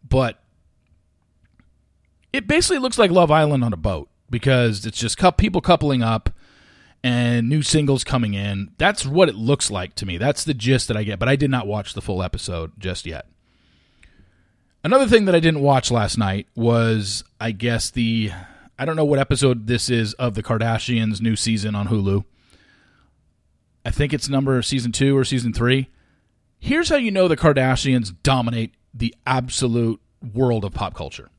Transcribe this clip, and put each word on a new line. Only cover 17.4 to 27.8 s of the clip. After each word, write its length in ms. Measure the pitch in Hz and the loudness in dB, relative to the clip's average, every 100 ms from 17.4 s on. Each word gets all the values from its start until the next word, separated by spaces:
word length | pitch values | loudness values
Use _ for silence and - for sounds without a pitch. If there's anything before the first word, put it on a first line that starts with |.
I 100 | 113 | -8
guess, 380 | 101 120 117 - | -4 -2 -2 -4
the, 420 | - 113 113 107 90 - - - - | -2 0 0 -2 -6 -16 -20 -20 -8
I 60 | 139 | -6
don't 100 | 160 | 0
know 100 | 151 | 2
what 140 | 139 | 2
episode 460 | 139 131 135 123 107 | 0 2 2 2 0
this 220 | 120 - | -2 0
is 240 | 120 110 | 0 0
of 220 | - 127 107 | -2 -4 -4
the 80 | |
Kardashians' 760 | - 113 113 113 - 120 110 101 | -4 -2 0 -2 -2 0 0 0
new 160 | 113 107 | 0 0
season 380 | 113 110 107 104 | 0 -2 -2 -4
on 120 | 101 | -2
Hulu. 360 | 110 98 98 - _ _ _ _ _ _ _ _ _ _ _ _ _ _ _ | 0 0 0 -2 _ _ _ _ _ _ _ _ _ _ _ _ _ _ _
I 60 | - | -6
think 240 | - 143 | -2 -2
it's 160 | 147 - | -2 -2
number, 320 | 135 139 131 | -2 0 0
season 300 | 120 135 120 | 0 -2 -2
two 260 | 110 135 139 | 0 2 2
or 60 | |
season 280 | 127 131 120 | 2 -2 -2
three. 380 | 110 120 135 131 _ _ _ _ _ _ _ | -2 2 0 -2 _ _ _ _ _ _ _
Here's 300 | - 302 339 | -2 0 2
how 80 | 294 | 0
you 140 | 233 | 0
know 160 | 190 185 | 2 2
the 100 | 156 | 4
Kardashians 760 | 165 139 131 127 | 4 4 2 0